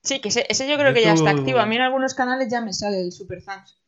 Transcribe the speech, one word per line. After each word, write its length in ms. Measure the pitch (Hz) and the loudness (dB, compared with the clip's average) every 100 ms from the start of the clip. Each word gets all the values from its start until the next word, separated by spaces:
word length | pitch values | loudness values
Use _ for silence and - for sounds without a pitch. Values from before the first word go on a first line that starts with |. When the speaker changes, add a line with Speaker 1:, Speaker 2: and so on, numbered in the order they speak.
Speaker 1:
Sí, 200 | - 269 | -6 -6
que 80 | 214 | -2
ese, 180 | 196 - | -2 -2
ese 180 | 208 262 | -2 -2
yo 100 | 294 | 2
creo 160 | 285 | 4
que 80 | 247 | 4
ya 100 | 214 | 4
está 180 | 165 151 | 4 4
Speaker 2:
YouTube 80 | 147 | 2
Speaker 1:
activo. 160 | 135 254 | 2 2
A 80 | 214 | 2
mí 100 | 220 | 2
en 60 | |
algunos 320 | 254 262 262 | 0 0 -2
canales 340 | 262 247 262 254 | -2 -2 -2 -2
ya 120 | 240 | -4
me 100 | 226 | -4
sale 280 | 185 208 196 | -6 -4 -4
el 120 | 180 | -4
super 300 | 180 185 180 | -10 -14 -14
thanks. 320 | 185 196 _ _ | -14 -16 _ _